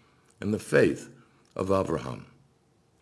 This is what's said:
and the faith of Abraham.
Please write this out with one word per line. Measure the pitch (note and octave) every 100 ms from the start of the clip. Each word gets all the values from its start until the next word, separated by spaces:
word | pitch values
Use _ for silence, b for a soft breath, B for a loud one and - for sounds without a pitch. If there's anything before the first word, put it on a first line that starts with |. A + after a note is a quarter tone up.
| b b b _
and | G2+
the | G#2
faith | - C#3+ G#2 - - b b b b -
of | F#2+
Abraham. | G2 F#2+ D#2+ B1+ A1 G1+ - _ _ _ _ _ _